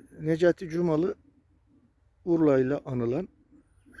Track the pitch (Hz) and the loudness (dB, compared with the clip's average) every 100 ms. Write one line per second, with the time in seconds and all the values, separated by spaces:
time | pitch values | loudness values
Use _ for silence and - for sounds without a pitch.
0 | - - 156 160 175 - 175 165 175 156 | -20 -8 -4 2 2 2 -4 -4 0 0
1 | 190 - _ _ _ _ _ _ _ _ | -2 -6 _ _ _ _ _ _ _ _
2 | _ _ 180 165 151 135 131 143 - 123 | _ _ -2 2 4 2 0 -4 -6 -6
3 | 117 143 190 _ _ _ _ _ _ - | -4 -4 -8 _ _ _ _ _ _ -6